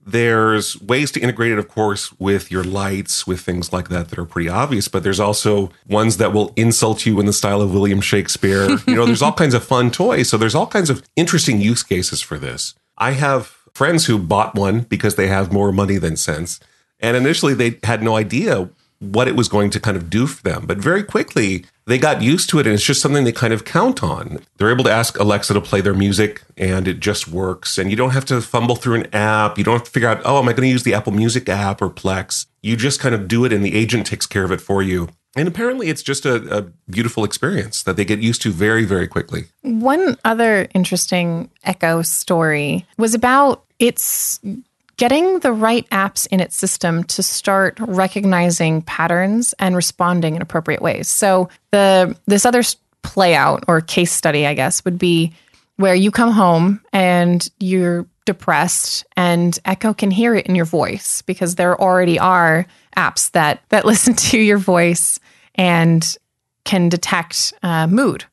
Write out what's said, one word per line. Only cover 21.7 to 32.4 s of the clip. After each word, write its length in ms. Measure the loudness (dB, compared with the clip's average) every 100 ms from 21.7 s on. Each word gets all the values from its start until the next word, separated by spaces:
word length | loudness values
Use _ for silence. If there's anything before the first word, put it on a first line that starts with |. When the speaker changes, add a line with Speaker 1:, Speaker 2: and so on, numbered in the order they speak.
| _ -2
Speaker 1:
they 120 | 0
got 240 | 2 2
used 280 | 2 0 2
to 100 | 2
it, 80 | 2
and 80 | 2
it's 80 |
just 180 | 0 0
something 220 | 0 2
they 80 | 0
kind 220 | 0 -2
of 100 | -2
count 400 | -2 0 0 0
on. 360 | -4 -6 -8 -12 _ _
They're 120 | 2
able 140 | 4
to 80 | 4
ask 260 | 2 0 0
Alexa 360 | 0 0 0
to 80 | -2
play 180 | 0 0
their 140 | 0
music, 480 | 2 2 2 0 -2 _ -6
and 280 | -2 -2 -2
it 140 | -4
just 300 | -4 -4 -6
works. 480 | -6 -6 -6 -6 -4
And 120 | -2
you 60 | 0
don't 140 | 0
have 160 | 0 -2
to 160 | -4
fumble 340 | -2 -4 -2 -2
through 200 | -2 -2
an 120 | -2 -2
app. 420 | 0 0 0 0
You 60 |
don't 120 | 0 0
have 100 | -4
to 40 |
figure 200 | -4 -2
out, 120 | -2 0
"Oh, 120 | 0
am 120 | 0
I 40 |
gonna 140 | 0 0
use 160 | 0
the 100 | 0
Apple 200 | -2 -2
Music 340 | -2 0 -2 -4
app 340 | -2 -2 -2
or 80 | -6
Plex?" 560 | -4 -4 -4 -6 -10